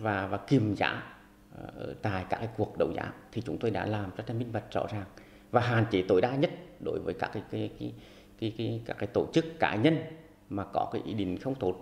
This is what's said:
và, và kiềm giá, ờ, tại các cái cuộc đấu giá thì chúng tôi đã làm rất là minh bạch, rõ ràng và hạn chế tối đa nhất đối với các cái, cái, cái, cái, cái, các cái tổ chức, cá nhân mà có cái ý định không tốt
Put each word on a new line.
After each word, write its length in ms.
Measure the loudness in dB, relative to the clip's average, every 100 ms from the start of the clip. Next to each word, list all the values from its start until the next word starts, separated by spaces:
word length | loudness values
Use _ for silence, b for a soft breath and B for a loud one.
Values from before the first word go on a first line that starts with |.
và, 260 | -2 0 0
và 100 | -4
kiềm 380 | 4 4 4
giá, 420 | 2 0 0 -8 -16 -20 -20 -20 -14
ờ, 380 | -14 -10 -10 -4
tại 220 | -2 -2 -2
các 60 | -4
cái 120 | -4 -2
cuộc 220 | -2 2
đấu 140 | 0
giá 200 | 0 -6 -10 -10
thì 100 | -8 -6
chúng 120 | -2
tôi 120 | 0
đã 160 | 0 0
làm 240 | -2 -4 -6
rất 80 | -6
là 60 |
minh 180 | -4 -2
bạch, 200 | -4 -4
rõ 140 | -2 -2
ràng 140 | -4 -8 B B B B
và 100 | 4
hạn 260 | 6 4 4
chế 120 | 4 6
tối 120 | 6
đa 160 | 6 4
nhất 140 | 2 0 -14 -8
đối 140 | -4 -4
với 140 | -4
các 160 | -4 -4
cái, 80 | -6 -6
cái, 200 | -4 -6 -6
cái, 140 | -10 -10 B B B -6
cái, 140 | -6 -2
cái, 220 | -4 -4
các 120 | -6 -6
cái 80 | 0
tổ 200 | 2 4
chức, 120 | 2 0 0
cá 160 | 0
nhân 220 | 4 4 4 -2 -12 -18 -20 -8
mà 160 | -6
có 240 | -2 -2 -2
cái 100 | -2
ý 100 | -4
định 240 | -2 -2 -2
không 160 | -4
tốt 200 | -2 -2 -2